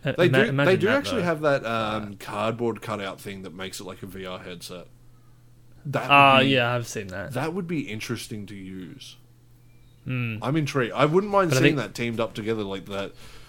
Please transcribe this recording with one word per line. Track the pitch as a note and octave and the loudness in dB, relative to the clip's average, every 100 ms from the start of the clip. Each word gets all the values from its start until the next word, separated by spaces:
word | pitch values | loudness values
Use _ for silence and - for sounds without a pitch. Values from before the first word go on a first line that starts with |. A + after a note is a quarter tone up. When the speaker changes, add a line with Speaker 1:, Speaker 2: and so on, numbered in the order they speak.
| C#3+ | -2
Speaker 1:
I-, | |
Speaker 2:
They | C3 F3 | 2 4
Speaker 1:
ima-, | C3 | 6
Speaker 2:
do, | A#3 | 4
Speaker 1:
imagine | C3+ D3 | 4 4
Speaker 2:
they | F#3 | 4
do | F#3+ | 4
Speaker 1:
that, | C#4 | 2
Speaker 2:
actually | - B3 | 0 0
Speaker 1:
though. | F3 | 0
Speaker 2:
have | D#3 | 2
that, | D3+ C#3 A2+ | 2 2 0
um, | A2+ A2 G#2+ G#2 G2 | -2 0 -2 -6 -12
cardboard | - G#2 G#2+ A#2 A#2+ G#2 | -8 -2 -2 0 -2 -2
cutout | - G#2 F#2+ E2 | -6 -6 -6 -8
thing | G#2 G2 | -10 -10
that | F#2+ E2+ | -12 -10
makes | F#2 - | -10 -10
it | F#2+ | -12
like | F#2+ | -12
a | G2 | -12
V | F#2+ F#2 | -10 -10
R | F#2 | -10
headset. | F#2+ F2 - F2+ - - - - - - - - - - D3 | -12 -14 -12 -14 -16 -20 -20 -20 -20 -20 -20 -20 -20 -14 -4
That | B2+ | -4
would | B2+ | 6
Speaker 1:
Ah, | C#3+ C#3 C3+ | 8 10 8
Speaker 2:
be, | C3+ | 6
Speaker 1:
yeah, | C3+ A#2+ B2 | 4 4 0
I've | A2+ | -2
seen | A#2+ G2 | -8 -8
that. | F2+ F#2 | -8 -6
Speaker 2:
that | B2+ D#3 | -4 -4
would | F3+ E3+ | -4 -4
be | E3+ | -4
interesting | F#2 A2 - A2 - A2 G2+ | -4 -8 -6 -6 -6 -10 -10
to | G2+ | -12
use. | F#2+ F#2+ F2 - - - - - - - - - - - - | -12 -12 -12 -14 -18 -20 -20 -20 -20 -20 -20 -20 -20 -14 -6
Speaker 1:
Hmm. | B2+ A#2+ G#2+ | -4 -2 -4
Speaker 2:
I'm | A2+ D#3 | -2 0
intrigued. | C#3+ C#3 A2+ | 0 0 0
I | G2 D3+ | -2 0
wouldn't | F3 G#3 | 0 2
mind | G3+ F3+ | 0 2
Speaker 1:
But | C3 | 4
I | |
Speaker 2:
seeing | C#3 C#3+ | 2 2
Speaker 1:
think | G#2 | -4
Speaker 2:
that | - | -4
teamed | A#2+ A2+ | -4 -2
up | A2+ | -4
together, | - G#2+ A2 | -4 -4 -4
like | G2+ G2 F2+ | -4 -6 -6
that | G2 G2 - - - | -8 -8 -10 -18 -18